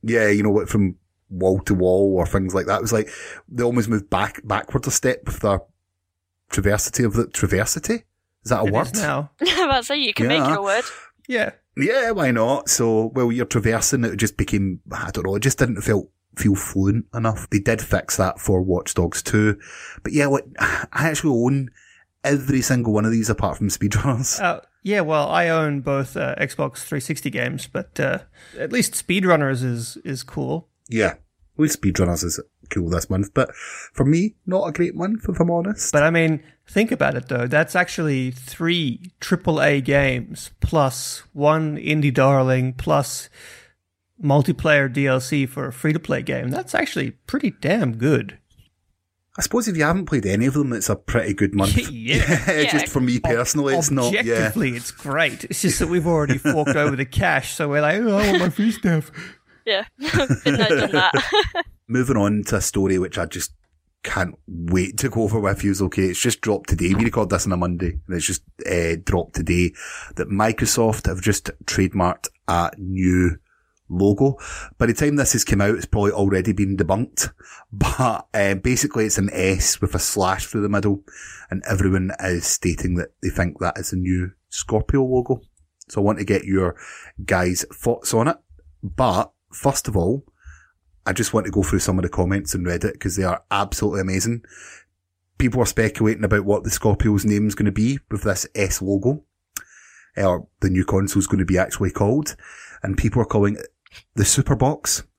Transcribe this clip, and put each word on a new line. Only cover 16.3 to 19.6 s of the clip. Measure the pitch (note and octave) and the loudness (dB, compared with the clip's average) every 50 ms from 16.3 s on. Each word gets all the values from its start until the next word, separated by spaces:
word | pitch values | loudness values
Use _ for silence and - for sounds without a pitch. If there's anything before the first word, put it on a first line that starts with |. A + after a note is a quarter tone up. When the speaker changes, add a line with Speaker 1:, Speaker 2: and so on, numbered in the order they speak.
| _ | _
Speaker 1:
feel | - - G#2+ G2 | 0 2 2 2
fluent | F#2+ - - - F#2+ F#2+ G2 G#2+ A2+ - _ - | 2 -2 -4 -2 0 2 2 2 0 -2 _ -8
enough. | A#2 A2+ A2+ A2 - - - | -2 -2 -2 -2 -2 -6 -2
They | - G#2 | -2 0
did | G2+ B2 A2+ A2 | 2 2 0 0
fix | - - - F#2 - - - | 0 -2 -2 -2 -2 -4 -2
that | - F#2+ F#2 - - | 0 0 0 0 -4
for | - - G2 F#2 F#2 | 0 2 2 2 2
Watch | F#2+ F2+ F2 - - - | 2 0 -2 -2 -2 0
Dogs | - F2 E2 - - | 0 0 0 -2 -6
two. | - - - G#2+ G#2+ G#2+ G#2 - | -4 0 2 4 4 2 0 -2